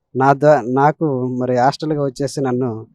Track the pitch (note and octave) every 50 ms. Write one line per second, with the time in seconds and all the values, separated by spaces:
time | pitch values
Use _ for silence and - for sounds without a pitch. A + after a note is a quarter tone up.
0 | _ _ - B2 C3 C#3 C#3+ C3+ D3 D3+ D3+ C3 G#2 B2 B2+ C3+ C#3 D3+ D3+ -
1 | E3 D3+ C3+ B2+ B2+ B2+ B2 B2 B2+ B2 B2+ B2 B2 C#3 - - D#3+ D3+ D#3 D3
2 | C#3+ C#3 B2 - C#3 C3 - D#3 C3+ C3 B2 B2 C3 A#2+ A2 A2 A2+ - _